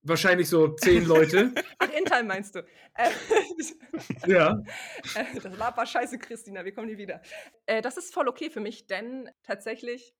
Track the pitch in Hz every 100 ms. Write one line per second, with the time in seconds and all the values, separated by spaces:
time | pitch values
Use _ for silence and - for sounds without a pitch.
0 | 143 165 190 180 165 170 156 156 180 175
1 | 165 160 156 180 247 247 - - 370 302
2 | 349 254 226 190 202 180 - _ _ -
3 | 233 - - 427 - 339 - - - 320
4 | - - 175 185 165 208 - - - -
5 | - 214 240 254 190 190 226 240 240 -
6 | 247 240 - 226 - 196 180 202 220 214
7 | 190 - - - - _ - 220 220 359
8 | - - 269 247 320 208 214 - _ 190
9 | 226 262 247 _ - 208 226 247 240 254
10 | _